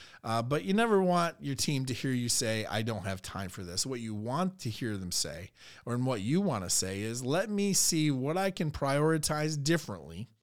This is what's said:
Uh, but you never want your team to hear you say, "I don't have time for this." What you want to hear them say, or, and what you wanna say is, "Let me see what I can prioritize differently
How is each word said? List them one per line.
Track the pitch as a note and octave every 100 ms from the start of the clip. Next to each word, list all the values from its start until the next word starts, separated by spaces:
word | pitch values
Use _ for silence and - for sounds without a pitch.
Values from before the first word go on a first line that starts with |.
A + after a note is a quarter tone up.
| - -
Uh, | A#2 A#2
but | A#2+ D3+
you | F#3+
never | G3+ A#3 G3
want | F3+ F3 E3+ -
your | C#3+
team | C3+ - C#3 C3
to |
hear | A#2 C3+
you | B2+ A#2+
say, | - A#2 A2 G#2
"I | G#2+
don't | A2+ G#2+
have | F#2+ F#2+
time | - F#2+ F#2+
for | G#2
this." | F2 E2+
What | C3+ B2
you | A2+
want | G#2 A2 C#3+ F#3 F#3
to | A#2+
hear | - A#2+ G2+
them | F2+
say, | - D2+ D2+ F#2+ - - -
or, | -
and | B2 B2+
what | A#2
you | G#2 E3+
wanna | G3+ A2 F2
say | - F#2 G2
is, | G#2+ A#2+
"Let | B2+ E3 G#3+
me | G3+ G3+
see | F3+ - D#3+ D3+
what | C3+ C3+ F3
I | G3
can | F#3 D#3
prioritize | - C#3 C#3+ D#3 D#3+ - D3+ D#3 D3+
differently | C#3 E3+ - F#2 C#2+ E2+ A#2+ _